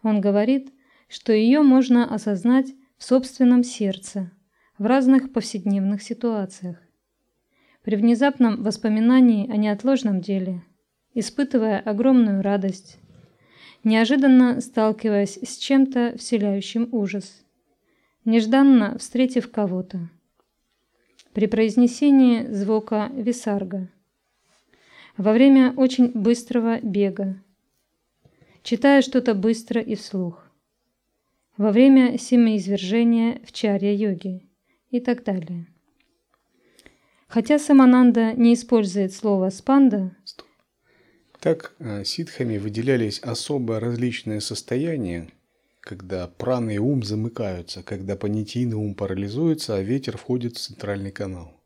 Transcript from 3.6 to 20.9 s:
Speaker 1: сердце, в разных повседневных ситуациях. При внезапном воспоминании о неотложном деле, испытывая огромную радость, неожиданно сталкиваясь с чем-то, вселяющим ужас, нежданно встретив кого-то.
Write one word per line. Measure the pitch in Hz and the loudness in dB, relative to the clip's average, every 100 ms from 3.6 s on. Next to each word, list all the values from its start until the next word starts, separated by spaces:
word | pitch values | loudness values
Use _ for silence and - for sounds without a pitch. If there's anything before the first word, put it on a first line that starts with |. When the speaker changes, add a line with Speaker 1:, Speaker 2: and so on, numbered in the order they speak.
Speaker 1:
сердце, | 247 - 202 190 - 202 175 _ _ _ _ _ | 0 -4 -6 -6 -10 -12 -12 _ _ _ _ _
в | |
разных | 208 262 254 269 269 | 0 2 4 2 2
повседневных | - 220 208 180 196 196 202 | -8 -6 -6 -4 -2 -2 -4
ситуациях. | - 233 240 214 190 190 180 170 _ _ _ _ _ _ _ _ _ _ | -8 -6 -4 -4 -6 -10 -14 -14 _ _ _ _ _ _ _ _ _ _
При | - 208 | -4 0
внезапном | 233 233 277 277 240 208 | 2 4 2 2 0 0
воспоминании | 202 208 220 214 226 262 247 214 202 | -4 -4 -2 0 4 6 6 4 -2
о | 214 | -2
неотложном | 214 208 247 269 247 190 | -2 -2 0 0 0 -4
деле, | 180 190 185 180 - _ _ _ _ | -2 -4 -4 -10 -14 _ _ _ _
испытывая | 247 214 - 277 254 220 202 | -8 -6 -4 -2 0 0 -2
огромную | - 208 254 254 220 196 | -4 0 2 4 4 0
радость, | 196 202 190 185 - _ _ _ _ _ _ _ - _ | 0 -2 -2 -6 -14 _ _ _ _ _ _ _ -20 _
неожиданно | 220 220 226 277 277 254 247 254 | 0 2 2 4 6 6 6 2
сталкиваясь | - - 220 220 220 202 202 - | -4 -2 0 0 -2 0 -2 -6
с | - - | -14 -12
чем-то, | - 277 269 262 240 240 | 0 2 2 0 -4 -6
вселяющим | - 233 208 196 190 233 233 | -4 -2 -2 -4 -4 -6 -4
ужас, | 240 202 196 185 _ _ _ _ _ _ _ _ _ | -4 -4 -6 -12 _ _ _ _ _ _ _ _ _
нежданно | 226 226 220 262 277 254 208 - | 0 0 2 4 6 6 4 -6
встретив | - 240 254 254 240 | -8 -2 0 0 -4
кого-то. | - 202 185 185 185 170 _ _ _ _ _ _ _ _ | -4 -4 -4 -8 -10 -12 _ _ _ _ _ _ _ _